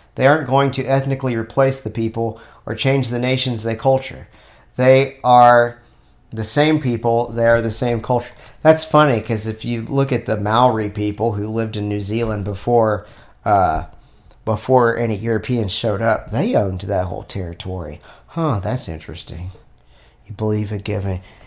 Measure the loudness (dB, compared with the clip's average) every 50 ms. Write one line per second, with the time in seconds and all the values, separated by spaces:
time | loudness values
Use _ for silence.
0 | _ _ _ 2 2 4 4 2 0 0 0 2 2 0 -2 -4 -2 0 0 0
1 | 0 -2 -4 -4 -2 -2 -2 -4 -4 -2 0 2 2 2 0 -2 -6 -6 -4 -4
2 | -4 -4 -2 -4 -4 -4 -6 -10 -16 -20 -20 -14 _ -10 -6 -2 0 0 0 0
3 | 0 -2 -4 -4 -2 -2 -2 -2 -2 -4 -4 -4 -4 -6 -6 -2 2 2 2 2
4 | 0 -6 -14 -16 -18 -20 _ _ _ -20 _ _ _ _ _ 2 4 6 6 6
5 | 4 2 -4 -2 2 6 8 8 10 10 8 8 6 4 0 -8 -20 _ _ _
6 | _ _ _ _ _ _ -8 -6 -6 0 2 2 4 4 2 2 0 -2 -2 0
7 | 0 0 0 0 0 -2 -2 0 4 4 4 4 2 -2 -4 -2 -2 -2 -2 -2
8 | -2 -2 -2 -2 -2 -6 -12 -20 -20 -20 -10 2 4 4 4 4 2 2 4 4
9 | 4 4 2 0 -2 -2 -4 -4 -4 -6 -8 -6 -6 -6 -6 -6 -6 -2 0 0
10 | 0 0 -2 -2 -2 -2 -4 -2 -2 0 2 4 4 4 2 0 -4 -4 -4 -4
11 | -4 -4 -2 -2 -2 -2 -2 -4 -4 -4 -4 -4 -4 -4 -4 -6 -4 -4 -4 -4
12 | -4 -4 -4 -2 -2 -2 -4 -4 -4 -6 -6 -4 0 2 4 4 4 2 0 -2
13 | -6 -12 -20 -20 -20 -20 _ _ 0 2 2 4 4 2 0 -2 -6 -8 -14 -20
14 | -20 _ _ _ _ -20 -20 -10 -6 -4 -4 -4 0 2 4 4 4 4 2 0
15 | -2 -2 -2 -4 -2 -2 -2 -2 -2 -2 -2 -2 -2 -2 -4 -4 -2 -2 -2 0
16 | 0 0 0 -2 -4 -4 -4 -2 0 0 0 0 0 -2 -4 -6 -4 -4 -2 -2
17 | -2 -4 -6 -10 -10 -10 -10 -8 -8 -8 -10 -10 -10 -8 -8 -8 -8 -10 -12 -14
18 | -18 -20 -20 -20 _ -12 -6 -4 -2 -2 -2 -2 -2 -4 -4 -4 -6 -8 -10 -10
19 | -12 -12 -14 -14 -14 -14 -12 -12 -10 -12 -12 -16 -20 _ -20 _ _ _ -20 _
20 | _ _ _ _ _ -16 -8 -6 -2 -2 -2 -2 -2 -4 -6 -6 -6 -4 -4 -4
21 | -4 -4 -4 -6 -8 -14 -20 -20 -20